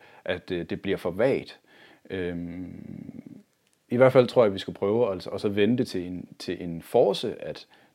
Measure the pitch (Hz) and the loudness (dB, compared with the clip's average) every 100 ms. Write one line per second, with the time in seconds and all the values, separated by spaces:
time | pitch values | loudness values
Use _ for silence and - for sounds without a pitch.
0 | - - - 92 - 90 85 101 98 92 | -20 -16 -8 -8 -4 -6 -4 -6 -4 -4
1 | 92 90 131 98 67 - _ _ - _ | -4 0 0 0 -4 -16 _ _ -20 _
2 | _ 95 87 87 87 87 90 87 - - | _ -6 -6 -6 -8 -10 -12 -14 -14 -14
3 | - - - - _ _ _ _ _ 120 | -14 -16 -18 -20 _ _ _ _ _ 6
4 | 127 131 120 - 110 95 - 90 101 110 | 8 8 6 6 4 2 -8 -4 0 2
5 | 117 95 - 98 107 101 104 123 123 95 | 0 -2 -6 -4 -2 2 2 2 0 -4
6 | 90 90 - - - 90 87 82 - 120 | -8 -10 -12 -12 -10 -8 -8 -10 0 4
7 | 175 185 113 - - - - _ _ | 4 2 -4 -6 -10 -12 -16 _ _